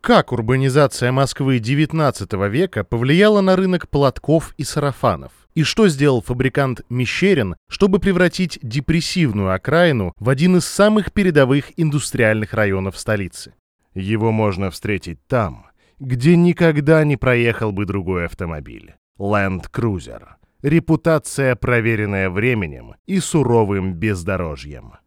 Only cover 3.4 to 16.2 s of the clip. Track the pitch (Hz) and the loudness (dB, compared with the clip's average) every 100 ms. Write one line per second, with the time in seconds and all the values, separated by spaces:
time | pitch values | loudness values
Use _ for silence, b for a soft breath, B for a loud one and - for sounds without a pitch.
3.4 | 190 185 190 180 - 143 139 - - 160 | 4 2 2 -2 -2 0 0 0 0 0
4.4 | - - 139 - 143 127 123 80 67 _ | 0 -10 -6 -4 -4 -2 -2 -2 -8 _
5.4 | _ - 147 - 214 139 143 127 - 123 | _ -2 -2 4 4 4 2 2 -2 -2
6.4 | 131 - 135 120 - 123 120 - 190 175 | -2 0 -2 -4 -6 -4 -4 0 2 2
7.4 | 98 82 _ - 196 190 196 180 180 - | 0 -6 _ 0 2 4 0 2 0 0
8.4 | 180 - 117 127 139 165 - 185 151 104 | -4 -4 -6 -6 -2 -2 0 0 0 0
9.4 | 95 92 - 160 175 127 90 - 107 135 | -2 -2 0 2 2 2 -2 -4 -2 2
10.4 | 175 180 - - 208 214 190 - 185 147 | 4 4 2 2 4 4 0 0 2 4
11.4 | 131 139 - - 160 143 - - 110 110 | 4 2 -2 -4 -2 0 -4 0 2 2
12.4 | 107 - 104 95 95 - - 107 90 - | -2 -2 0 0 -4 -6 -4 -4 -4 -10
13.4 | - _ _ _ _ - 95 110 113 107 | -20 _ _ _ _ -10 -4 0 0 0
14.4 | 107 92 98 - 101 98 - 80 _ 127 | 0 -2 -6 -6 -6 -6 -8 -16 _ -2
15.4 | 98 57 _ _ _ _ 135 123 | -2 -6 _ _ _ _ -6 0